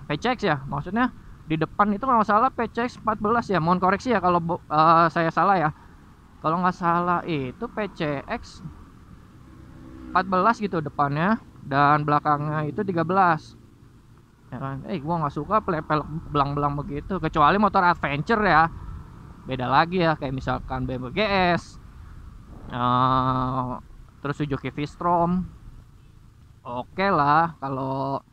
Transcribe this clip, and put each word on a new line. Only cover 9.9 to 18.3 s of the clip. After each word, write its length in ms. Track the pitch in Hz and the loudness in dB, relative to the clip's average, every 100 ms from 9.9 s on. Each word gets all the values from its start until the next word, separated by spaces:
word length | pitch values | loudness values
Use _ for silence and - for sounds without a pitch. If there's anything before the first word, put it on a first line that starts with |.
| - - | -16 -6
empat 160 | - 190 | -2 0
belas 320 | 185 208 233 | 2 2 0
gitu 160 | 202 175 | -2 -2
depannya, 640 | 151 - 143 147 185 226 - - 143 | -4 -2 -2 0 0 0 -4 -18 -4
dan 400 | 139 143 151 151 | 2 4 4 4
belakangnya 640 | 147 151 147 151 151 151 | 2 2 0 0 -4 -4
itu 160 | 139 196 | -4 -2
tiga 160 | 165 | -2
belas. 560 | 165 190 180 156 - - - - - - - - - _ - | 0 4 4 2 -2 -20 -20 -20 -20 -20 -20 -20 -20 _ -16
Ya 80 | 123 | -10
kan? 240 | 135 135 - | -10 -10 -8
Eh, 160 | 175 | -6
gua 240 | 143 170 147 | -4 -2 -2
nggak 80 | |
suka 240 | 151 147 214 208 | -4 -2 -2 0
ple-, 160 | 160 | -4
pelek 240 | - 151 143 156 - | -2 -2 -2 -8 -4
belang-belang 480 | 147 143 143 143 143 | 0 0 0 -2 -2
begitu, 400 | 139 143 - 185 | -6 -8 -6 -4
kecuali 400 | 160 160 147 196 | -2 4 4 6
motor 320 | 208 202 175 | 4 4 2
adventure 560 | 165 147 143 143 | 2 0 -2 0